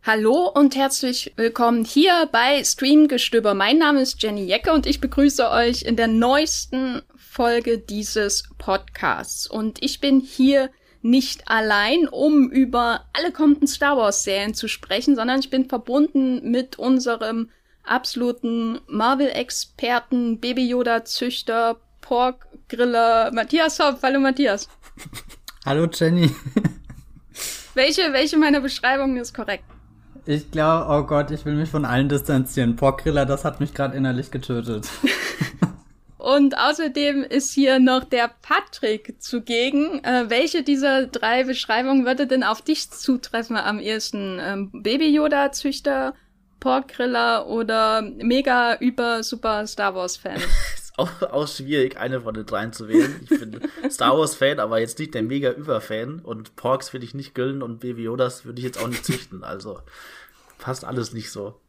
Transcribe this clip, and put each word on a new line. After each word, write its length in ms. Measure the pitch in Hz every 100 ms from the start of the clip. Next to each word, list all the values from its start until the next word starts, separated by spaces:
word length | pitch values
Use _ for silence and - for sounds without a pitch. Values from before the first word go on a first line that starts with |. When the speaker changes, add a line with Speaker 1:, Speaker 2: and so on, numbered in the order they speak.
| -
Speaker 1:
Hallo 420 | 220 220 285 359
und 280 | 285 285 269
herzlich 560 | 269 - 254 247 -
willkommen 500 | - 233 226 233 233
hier 440 | 220 277 349 349 311
bei 320 | 226 247 285
Streamgestöber. 920 | - - 269 302 302 254 - 233 208
Mein 240 | 196 202 294
Name 240 | 311 285
ist 200 | 262 -
Jenny 220 | 220 208
Jecke 280 | 190 311 -
und 140 | 320 247
ich 140 | 285
begrüße 500 | 262 - 285 269 240
euch 320 | - 240 240
in 140 | - 233
der 100 | 226
neuesten 960 | 220 240 277 311 - - 254 262 247 _ _
Folge 640 | - - 240 233 233 226
dieses 680 | - 208 208 220 202 - - -
Podcasts. 960 | - 190 - - 170 87 - - -
Und 320 | 220 220 -
ich 180 | 269 -
bin 200 | 277 269
hier 500 | 262 - 262 277 262 _ _ _
nicht 460 | 226 254 262 - -
allein, 580 | 226 220 202 208 320 302
um 460 | 240 294 302 254
über 540 | 262 254 247 233 226 -
alle 180 | - 339
kommenden 340 | - 302 285 285
Star 300 | - 285 285
Wars 260 | 214 208
Serien 320 | - 196 202
zu 140 | 214 220
sprechen, 480 | - - 202 254 269
sondern 240 | 226 269
ich 100 | 269
bin 180 | 262 262
verbunden 840 | 240 226 262 302 277 262 247 -
mit 260 | 240 262 -
unserem 720 | 247 262 247 226 220 226 226 _ _ _
absoluten 960 | - 247 - - 240 240 233 233 226 226 -
Marvel-Experten, 1500 | 214 226 269 277 - 247 - - - 233 233 - 247 240 226
Baby-Yoda-Züchter, 1400 | 240 247 247 247 240 226 226 - 247 247 - 226 233 233 _ _
Pork-Griller, 1300 | - 240 254 254 - - _ 233 247 233 233 226 220
Matthias 480 | 226 220 311 320 -
Hopf. 240 | 294 262
Hallo 160 | 269 277
Matthias. 480 | 269 262 277 202 - - - - - -
Speaker 2:
<laughs> 480 | - - - -
Hallo 240 | - 143 165
Jenny. 380 | - 160 175 165 - 135 - - - - - - - - - - - -
Speaker 1:
Welche, 380 | 254 277 302 339
welche 260 | 269 294 320
meiner 220 | 311 285
Beschreibungen 560 | 269 - 247 269 269 247
ist 180 | 240
korrekt? 300 | - 226 196 - - - - - - -
Speaker 2:
Ich 220 | 147 151
glaub, 380 | 160 156 165 156
oh 180 | 147 139
Gott, 240 | 147 143
ich 140 | 151
will 100 | 147
mich 160 | 147 160
von 140 | 151
allen 240 | 135 123 139
distanzieren. 640 | 143 139 135 131 - 120
Pork-Griller, 520 | 117 139 131 - 143 135
das 180 | 139
hat 160 | 160 -
mich 140 | 143
grad 200 | - 139
innerlich 380 | 135 135 123 -
getötet. 560 | 135 - 120 120 107 - - - - - - 139
<laughs> 640 | - - - - _ _ -
Speaker 1:
Und 400 | - 285 277 -
außerdem 640 | 262 302 311 254 285 277
ist 300 | 262 269 269
hier 260 | - 277 262
noch 240 | 254 254
der 300 | 254 240 240 _
Patrick 800 | - 330 392 - 240 214 - -
zugegen. 800 | - 240 226 233 247 285 311 302
Äh, 220 | - 247 233
welche 360 | 233 262 349
dieser 420 | 277 277 277 269 262
drei 380 | - 220 247
Beschreibungen 600 | 262 247 - 220 254 269
würde 220 | 247 262 277
denn 160 | 262
auf 180 | 208 220
dich 300 | - 311 -
zutreffen 640 | - - 254 - 233 226 220
am 220 | - 214
ehesten? 640 | 208 220 214 208 196 180
Ähm, 280 | 180 196 196
Baby-Yoda-Züchter, 1400 | - 208 269 311 294 302 285 277 - 285 277 294 269 262 - _ _ _ _
Pork-Griller 880 | 262 262 262 - 247 240 233 226 -
oder 560 | 226 220 220 220 220
mega 720 | 214 - 226 254 277 247 240 226
über 420 | 247 247 233 233
super 420 | 220 233 226 214 214
Star 260 | - 202
Wars-Fan? 460 | 185 180 - 190 185 - -
Speaker 3:
<laughs> 160 | -
Ist 240 | - - -
auch, 240 | 170 -
auch 240 | 180 139 147
schwierig, 520 | - 135 147 131 -
eine 240 | 123 131
von 120 | 113
den 120 | 110 107
dreien 260 | 104 110
zu 160 | 113 110
wählen. 320 | - 139 -
Ich 160 | - 285
finde, 220 | 220 220 302
Speaker 1:
<laughs> 160 | - 269
Speaker 3:
Star 280 | - 120 139
Wars-Fan, 400 | 156 - 135 147
aber 220 | 107 113
jetzt 180 | 113 -
nicht 160 | 156
der 80 | 131
mega 300 | 107 139 139
Über-Fan. 680 | 123 151 113 - 110 120 160
Und 360 | 165 110 110 -
Porks 360 | 120 131 -
will 120 | 131
ich 100 | 117
nicht 200 | 135 135 -
grillen 260 | 131 139
und 160 | 120 117
Baby 260 | 123 113
Yodas 400 | 113 123 - 127
würde 140 | 120 123
ich 60 |
jetzt 180 | 123 -
auch 60 | 117
nicht 160 | 120
züchten. 400 | - 123 - -
Also 340 | - 95 107 95 - - - - - _ _ _
passt 260 | - 131
alles 280 | - 123 110
nicht 180 | 117 104
so. 300 | 101 101 107